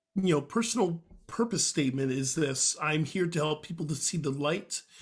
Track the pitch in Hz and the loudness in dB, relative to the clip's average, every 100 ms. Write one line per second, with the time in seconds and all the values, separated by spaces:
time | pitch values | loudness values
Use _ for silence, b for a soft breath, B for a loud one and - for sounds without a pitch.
0 | _ 196 190 147 135 226 226 233 185 165 | _ 0 4 4 2 0 0 2 2 0
1 | - - - - 233 185 - - 135 131 | -8 -20 -6 -2 0 0 0 2 2 2
2 | 135 131 131 - 143 131 - - 156 156 | 0 0 -2 0 0 2 0 0 0 0
3 | 156 190 170 170 151 151 - 170 156 147 | 0 0 0 2 0 -2 -6 -6 -4 -2
4 | - 170 143 139 147 175 - - - b | -2 -2 -2 0 0 -2 -4 -10 -10 b